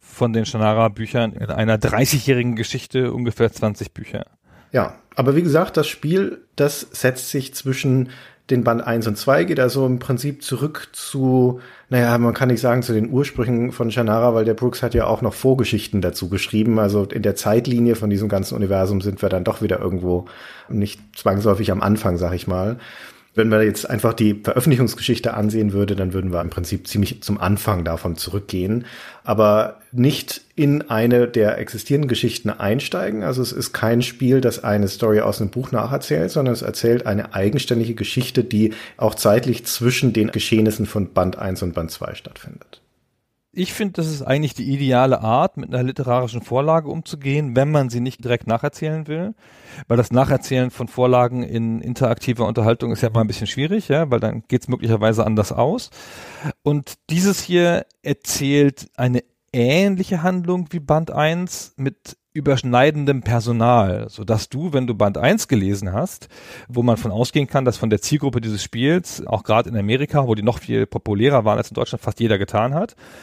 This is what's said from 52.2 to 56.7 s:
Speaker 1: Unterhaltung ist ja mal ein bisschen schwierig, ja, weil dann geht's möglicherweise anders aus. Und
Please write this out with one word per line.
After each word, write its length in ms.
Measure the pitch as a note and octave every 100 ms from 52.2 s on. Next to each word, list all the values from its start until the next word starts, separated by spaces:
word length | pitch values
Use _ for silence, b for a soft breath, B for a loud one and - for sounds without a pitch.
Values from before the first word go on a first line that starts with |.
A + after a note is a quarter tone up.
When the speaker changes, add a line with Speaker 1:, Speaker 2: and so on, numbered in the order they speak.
| - A#2+ A#2
Speaker 1:
Unterhaltung 460 | A#2 A2 A#2+ B2
ist 100 | A2+
ja 80 | A#2
mal 100 | A2+
ein 60 | G#2+
bisschen 200 | G2+ A2
schwierig, 420 | - D3+ G#3+ -
ja, 220 | D#3 D#3
weil 100 | A#2+
dann 240 | A2+ A#2 -
geht's 200 | A#2 -
möglicherweise 580 | B2 A2+ A2 A2 A2 A2
anders 260 | G#2+ G#2
aus. 380 | - B2+ B3 - - B B B B D3 B
Und 320 | D3